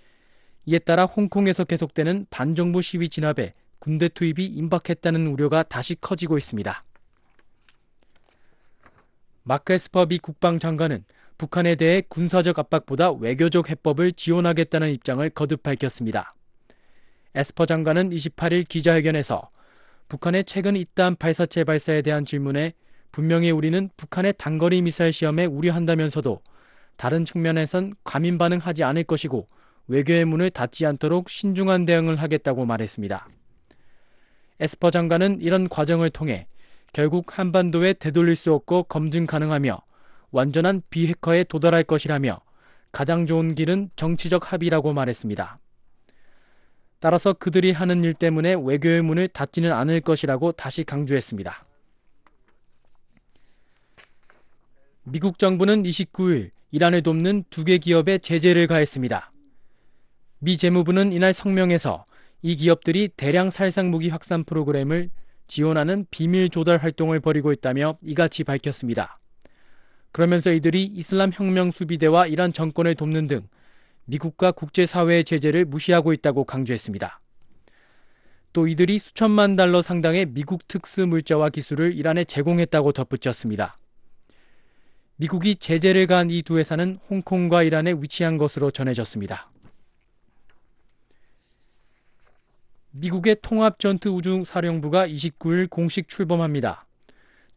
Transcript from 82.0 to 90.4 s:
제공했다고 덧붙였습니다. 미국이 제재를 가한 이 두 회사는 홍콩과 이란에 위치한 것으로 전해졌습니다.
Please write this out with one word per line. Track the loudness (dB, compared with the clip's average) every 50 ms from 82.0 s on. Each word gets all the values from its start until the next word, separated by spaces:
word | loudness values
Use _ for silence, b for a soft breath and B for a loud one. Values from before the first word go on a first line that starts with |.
| -2 0 0 0 -2
제공했다고 | -2 -2 -2 0 2 2 2 2 2 2 2 2 2
덧붙였습니다. | 0 0 -2 -4 -6 -4 -4 -4 -4 -4 -6 -6 -4 -4 -6 -6 -8 -14 -20 _ _ -20 -20 -20 -20 -20 -20 _ _ _ _ _ -20 -20 _ _ _ _ _ -20 -20 _ _ _ _
미국이 | -8 -6 -4 -2 0 0 0 0
제재를 | -2 -2 -2 0 2 4 4 4 4 4
가한 | 4 4 4 2 2
이 | 0 -2
두 | -2 0 0
회사는 | 0 0 0 -2 -2 -2 -2 -4 -8 -8 -6
홍콩과 | -6 -6 -4 -2 0 0 2 4 4 4 4
이란에 | 4 2 0 0 0 -2
위치한 | -2 -4 -6 -4 -2 -2 0 0
것으로 | 0 0 -2 -2 -2 -4 -2
전해졌습니다. | -2 -2 -4 -4 -2 -4 -4 -6 -6 -8 -8 -8 -10 -12 -14 -18 _ _ -20 -20 -20 -20 _ _ _ _ _ _ _ _ _ _ _ _